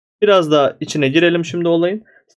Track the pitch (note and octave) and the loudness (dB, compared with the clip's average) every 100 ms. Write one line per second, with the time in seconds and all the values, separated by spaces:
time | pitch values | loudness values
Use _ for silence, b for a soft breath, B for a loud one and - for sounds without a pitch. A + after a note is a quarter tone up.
0 | _ - G#3 F#3+ D#3 D3+ C3+ - D3+ D3+ | _ -4 2 2 2 2 0 -2 -8 -2
1 | C3+ D3+ E3+ E3+ E3+ F3 E3+ E3+ F3 G#3+ | 0 2 2 0 -4 -4 -2 0 -2 -4
2 | b b b | b b b